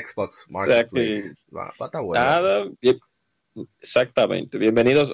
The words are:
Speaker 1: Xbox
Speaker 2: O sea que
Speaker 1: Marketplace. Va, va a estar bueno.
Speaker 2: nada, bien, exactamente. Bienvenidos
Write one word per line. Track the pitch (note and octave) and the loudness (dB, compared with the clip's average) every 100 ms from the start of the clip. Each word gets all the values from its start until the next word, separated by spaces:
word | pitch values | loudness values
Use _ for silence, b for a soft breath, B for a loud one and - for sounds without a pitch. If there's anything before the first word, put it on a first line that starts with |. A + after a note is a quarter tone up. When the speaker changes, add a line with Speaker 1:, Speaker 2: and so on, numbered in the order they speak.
| - | -2
Speaker 1:
Xbox | - F#2+ - - | -6 -8 -10 -14
Speaker 2:
O | F2+ | -4
sea | G2 A#2 A#2 | 0 2 0
que | |
Speaker 1:
Marketplace. | C3 A2+ G#2+ G2 C#2+ _ | -2 -2 -4 -8 -16 _
Va, | F2 F#2 | -14 -12
va | - | -12
a | - | -10
estar | D#3+ | -8
bueno. | G#2 G2+ | -4 0
Speaker 2:
nada, | B2+ E3+ F#3 G3+ G3 - | 2 2 2 0 -4 -2
bien, | B2 B2+ _ _ _ _ _ A2 - _ | 0 0 _ _ _ _ _ -18 -18 _
exactamente. | - - B2+ - G#2 F#2 - G2+ | -2 0 0 0 0 0 -6 -2
Bienvenidos | G#2+ A#2 A#2+ C#3+ C#3+ | 2 4 4 4 2